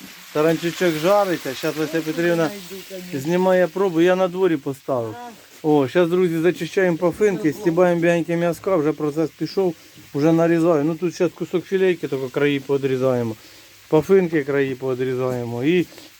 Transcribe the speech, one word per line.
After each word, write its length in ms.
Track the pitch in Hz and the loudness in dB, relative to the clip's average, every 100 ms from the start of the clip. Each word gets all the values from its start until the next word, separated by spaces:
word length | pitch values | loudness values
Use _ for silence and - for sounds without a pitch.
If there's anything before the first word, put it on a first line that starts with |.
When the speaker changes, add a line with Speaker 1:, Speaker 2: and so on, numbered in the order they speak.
| - - - | -20 -20 -6
Speaker 1:
Таранчучок 640 | 151 156 160 170 160 180 | 0 2 2 -2 -2 -2
жариться, 600 | 156 165 208 196 151 143 | 0 2 2 2 -2 -6
щас 220 | 123 160 147 | -6 -6 -4
Леся 240 | 151 160 | -4 -4
Петрівна 340 | 151 156 170 | -4 -2 0
Speaker 2:
Знайду, 500 | 170 156 202 175 190 185 | 0 -2 -4 -12 -16 -14
конечно. 320 | 190 180 151 | -14 -10 -8
Speaker 1:
знімає 460 | 147 180 185 185 175 | -2 0 2 2 2
пробу, 340 | 185 196 160 | 0 -2 2
я 160 | 175 185 | 2 4
на 120 | 185 | 0
дворі 280 | 180 190 156 | 0 0 0
поставив. 580 | 139 135 - 131 113 | -4 -8 -4 -4 -4
Speaker 2:
А. 160 | 110 - - - - | -8 -14 -18 -20 -6
Speaker 1:
О, 260 | 156 151 131 | 2 2 2
щас, 200 | 180 170 | 2 2
друзі, 300 | 180 185 165 | 2 2 2
зачищаємо 580 | 170 160 170 - 185 160 | 0 0 -4 0 0 2
пафинки, 540 | 175 - 208 185 156 | 0 0 0 0 -2
Speaker 2:
Ого. 100 | 135 | -2
Speaker 1:
стібаємо 400 | 175 165 180 175 | 0 2 2 2
біленьке 360 | 170 170 160 170 | 2 2 0 0
м'язко, 400 | 170 160 - 185 | -2 -2 0 0
вже 160 | 147 | 0
процес 380 | 147 151 147 156 | 0 -2 -2 -4
пішов, 440 | - 156 - 185 160 - - - | -4 -6 -2 -2 -2 -12 -20 -10
вже 180 | 143 156 | 0 2
нарізаю. 520 | 165 170 170 165 156 | 4 4 4 4 2
Ну 100 | 147 | 0
тут 200 | 160 175 | -2 -4
щас 180 | - 175 | -2 -2
кусок 320 | - 165 180 | -2 -4 -4
філейки, 440 | - 190 190 170 143 | -2 0 0 0 -4
тільки 200 | 135 131 | -6 -4
краї 320 | 147 147 139 | 0 0 0
поодрізаємо, 760 | 131 139 135 131 131 123 117 110 - - - - - | -2 -2 0 0 0 0 -2 -6 -14 -20 -20 -20 -2
пафинки 560 | 156 147 190 175 160 | 0 4 2 4 0
краї 300 | 139 139 135 | 0 0 -2
поодрізаємо 880 | 127 131 127 131 127 127 123 120 120 | -2 -4 -2 -2 -2 -2 -4 -4 -2
і 220 | 139 180 156 - - - | 0 2 0 -6 -20 -8